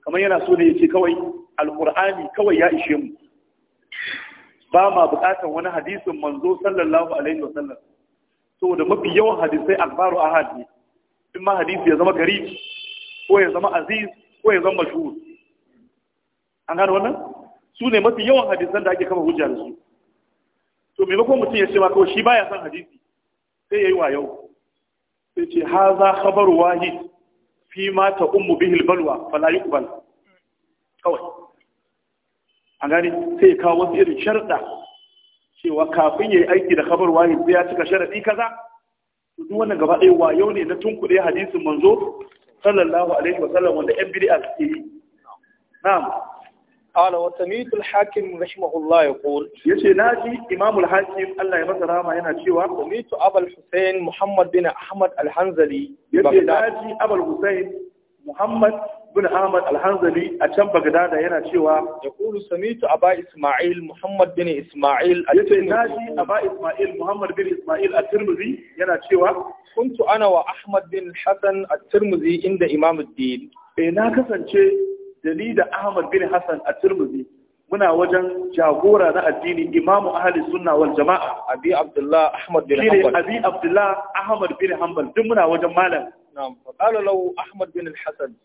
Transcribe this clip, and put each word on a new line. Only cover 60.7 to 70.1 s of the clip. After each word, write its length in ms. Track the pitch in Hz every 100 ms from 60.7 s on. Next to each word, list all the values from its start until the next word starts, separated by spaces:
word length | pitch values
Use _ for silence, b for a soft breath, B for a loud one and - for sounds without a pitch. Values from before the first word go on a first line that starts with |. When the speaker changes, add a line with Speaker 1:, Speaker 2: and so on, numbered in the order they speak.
Speaker 1:
Bagdad 400 | 170 156 160 180 156
yana 240 | 180 165 -
cewa 320 | 180 156 156 165 -
Speaker 2:
يقول 380 | 139 - 214 208 202
سمعت 380 | 175 208 233
أبا 360 | 233 156 180 180 170
إسماعيل 580 | 156 143 143 175 175
محمد 500 | 160 147 185 196 180
بن 140 | 170 175
إسماعيل 760 | 147 - 143 143 131 180 175 -
Speaker 1:
Yace 320 | 190 214 202 -
na 160 | 214
Speaker 2:
الترمذي. 320 | 233 - 226
Speaker 1:
ji 40 | 226
Aba 220 | - 208 -
Ismail 480 | - 165 - - -
Muhammad 360 | 170 202 -
bin 120 | - 185 175
Ismail 360 | - 160 196 -
at-Tirmidhi 640 | 202 208 208 170 220 269 - -
yana 200 | 185 170 -
cewa 420 | 190 180 180 185 - _ -
Speaker 2:
كنت 240 | 254 233
أنا 260 | -